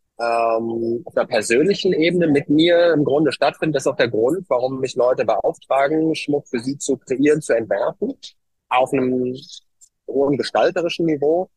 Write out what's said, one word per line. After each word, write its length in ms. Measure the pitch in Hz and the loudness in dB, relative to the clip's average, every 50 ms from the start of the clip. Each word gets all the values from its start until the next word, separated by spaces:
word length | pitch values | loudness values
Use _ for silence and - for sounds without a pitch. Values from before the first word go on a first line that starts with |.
| _ _ _ - | _ _ _ -6
ähm, 840 | 117 117 117 117 117 113 113 113 113 117 117 117 117 117 117 120 - | -4 -2 0 0 0 0 0 -2 -2 -4 -4 -4 -4 -4 -4 -6 -8
auf 120 | - - | -4 -4
einer 100 | 123 113 | -4 -2
persönlichen 680 | - 123 110 104 - 117 131 160 196 196 - - 185 | 0 -2 -2 0 2 2 2 4 2 2 0 0 0
Ebene 340 | - 147 160 175 175 180 170 | 2 2 2 2 2 2 2
mit 220 | 160 139 147 143 - | 2 2 2 2 2
mir 440 | 147 156 165 175 175 170 175 175 | 2 4 4 4 4 4 4 4
im 120 | 160 147 139 | 2 2 2
Grunde 260 | 123 135 151 160 135 | 2 2 2 2 0
stattfindet. 460 | 120 - 135 151 - - 175 160 147 | 0 0 0 -2 0 -2 -2 -2 -2
Das 80 | 135 - | 0 -2
ist 80 | 147 | -2
auch 40 | 131 | 0
der 140 | - 131 117 | 0 0 0
Grund, 360 | 113 110 113 127 160 196 185 - | 2 0 0 0 0 -2 -2 -2
warum 320 | 131 123 123 131 135 135 | -2 -2 0 -2 -4 -4
mich 160 | 131 127 - | -6 -4 -2
Leute 280 | 127 120 123 127 123 127 | 0 2 2 2 0 0
beauftragen, 920 | 110 110 101 - - 165 - - - 131 135 139 143 156 156 160 160 156 | 0 0 0 -2 -2 -4 -6 -4 -2 0 2 2 2 0 0 0 0 -2
Schmuck 320 | 147 - - 147 143 - _ | -2 -2 -2 -2 -2 -2 _
für 100 | - 117 | -6 -4
sie 180 | 120 131 143 | -4 -4 -6
zu 200 | 143 - - 131 | -4 -4 -4 -4
kreieren, 440 | - - - 131 123 143 147 151 156 | -4 -4 -4 -2 2 2 2 2 2
zu 120 | - - | 0 0
entwerfen, 600 | 123 113 113 98 101 101 123 156 - - 208 254 277 - - - - _ _ _ _ _ _ _ | -2 -2 0 -2 -2 -2 -2 -4 -4 -4 -6 -6 -6 -10 -16 -20 -20 _ _ _ _ _ _ _
auf 240 | 123 127 131 127 | 0 0 0 0
einem 440 | 143 135 127 127 127 127 127 127 127 135 - - - - - _ _ _ - _ _ _ _ - | 0 0 0 0 -2 -2 -2 -4 -6 -10 -14 -20 -20 -20 -20 _ _ _ -20 _ _ _ _ -6
hohen 280 | 117 135 139 139 143 | -2 0 0 0 0
gestalterischen 680 | 120 113 - - 110 123 170 185 185 165 170 - - 170 | -2 -4 -2 0 0 2 2 0 -2 -4 -4 -2 -2 -2
Niveau 420 | 160 156 139 143 151 165 175 185 - _ | -2 0 0 0 0 0 0 -2 -6 _